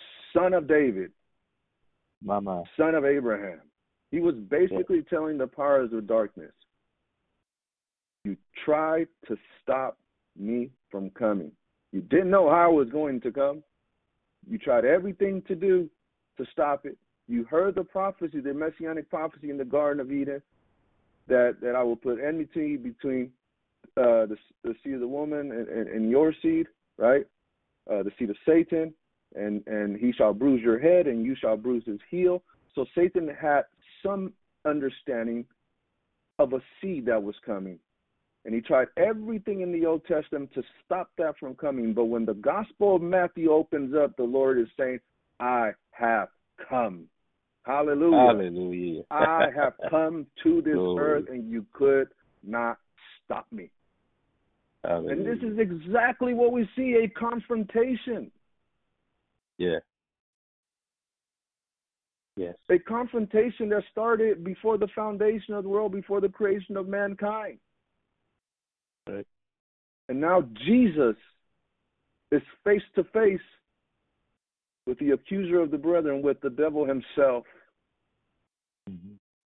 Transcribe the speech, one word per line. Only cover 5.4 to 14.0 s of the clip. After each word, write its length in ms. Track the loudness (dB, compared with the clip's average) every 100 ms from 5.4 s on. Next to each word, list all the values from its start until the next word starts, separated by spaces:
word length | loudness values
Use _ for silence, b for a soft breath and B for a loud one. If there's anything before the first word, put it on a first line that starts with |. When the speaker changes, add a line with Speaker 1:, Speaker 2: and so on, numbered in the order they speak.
| -6
Speaker 1:
powers 460 | -2 2 2 2
of 140 | -4 0
darkness, 460 | 0 0 -6 -20 _ _ _ _ _ _ _ _ _ _ _ _ _ _ _ _ _
"You 120 | -10 -10 _ -8
tried 440 | -2 0 2 0 -2 _ -12
to 100 | -12 _ _
stop 360 | -4 -2 -4 -10 _ _ _ -10
me 340 | -6 -4 -6 _ _
from 200 | -10 -10
coming. 420 | -4 -2 -2 -6 _ _ _ _
You 100 | -8
didn't 280 | 0 2 4
know 180 | 4 6
how 160 | 6
I 40 | 6
was 200 | 4 2
going 300 | -2 -4 -4
to 100 | -6
come. 300 | -2 -2 -4 -14 _ _ _